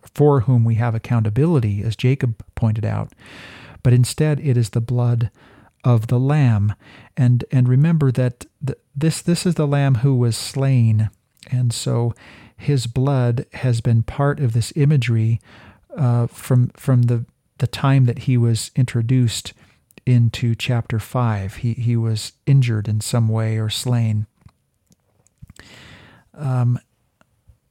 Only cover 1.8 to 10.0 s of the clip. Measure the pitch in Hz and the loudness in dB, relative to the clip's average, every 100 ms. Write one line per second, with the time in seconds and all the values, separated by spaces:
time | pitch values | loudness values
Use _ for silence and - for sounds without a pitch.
1.8 | 113 - 127 139 123 110 - - 110 110 | -4 -2 0 0 -2 -6 -10 -4 -2 0
2.8 | 107 104 - _ - - - - - - | -2 -4 -8 _ -20 -20 -20 -20 -20 -2
3.8 | 127 123 123 - 156 143 151 120 113 117 | 2 4 2 0 0 0 0 0 0 -2
4.8 | 113 123 120 120 113 _ - - _ _ | -2 -2 0 0 -2 _ -20 -20 _ _
5.8 | 127 117 113 123 135 151 131 107 104 - | 2 2 2 0 2 2 4 2 0 -2
6.8 | - - - - 123 123 - 135 123 127 | -12 -20 -12 0 2 2 0 0 2 4
7.8 | 165 165 139 123 127 - - - 135 - | 4 2 2 0 -2 -4 -20 -10 -8 -8
8.8 | _ 143 160 - - 170 180 160 147 143 | _ -4 -2 -2 -2 0 0 0 0 2
9.8 | 139 120 | 2 2